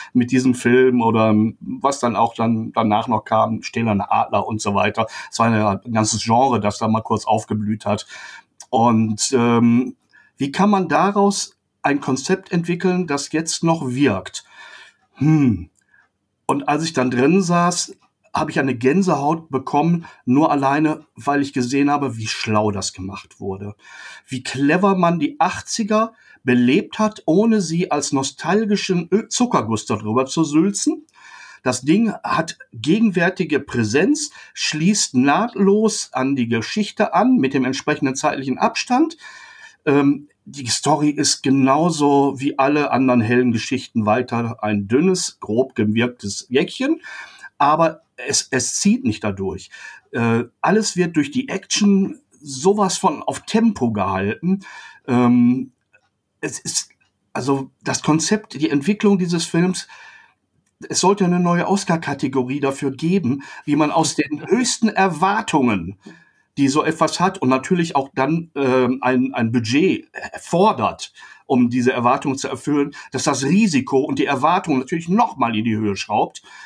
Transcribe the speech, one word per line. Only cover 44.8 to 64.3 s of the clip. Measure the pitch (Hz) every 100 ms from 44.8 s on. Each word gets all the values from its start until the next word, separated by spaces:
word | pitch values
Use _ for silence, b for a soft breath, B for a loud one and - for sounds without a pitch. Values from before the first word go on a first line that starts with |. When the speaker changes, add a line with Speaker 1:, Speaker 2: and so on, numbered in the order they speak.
| 98
Speaker 1:
dünnes, | 123 180 180 - -
grob | - 107 131
gewirktes | - 107 110 120 123 101 - -
Jäckchen. | 123 175 - 262 330 B B B B B _
Aber | 233 160 165 - _ -
es, | 127 - -
es | 131 -
zieht | - 202 240
nicht | 123 -
dadurch. | 107 95 95 90 - B B B B
Äh, | 127 117 117 - _
alles | - 208 214 175
wird | 175 165
durch | 143
die | 127 127
Action | 196 - - 202 196 196 - _ _
sowas | 151 135 165 208 190 -
von | 185 147
auf | - 135
Tempo | - 220 226 202 123
gehalten. | 104 95 95 101 113 170 196 B B B B -
Ähm, | 123 123 123 120 127 131 _ _ _ _ _ _ _
es | 151 -
ist, | - - - _ _ _ _
also | - 127 139 135 _
das | - 123
Konzept, | - 156 165 208 -
die | 131 156
Entwicklung | 147 143 208 208 202
dieses | 180 170
Films, | - 170 180 185 - B B B B B _ _ _ _ -
es | 143
sollte | 180 196
eine | 180 180
neue | 175 175 -
Oscar-Kategorie | 196 - 165 165 143 135 131 127 143
dafür | 135 135 143
geben, | 127 160 190 139 131 B B
wie | - 147
man | 151
aus | 165 160
den | - 147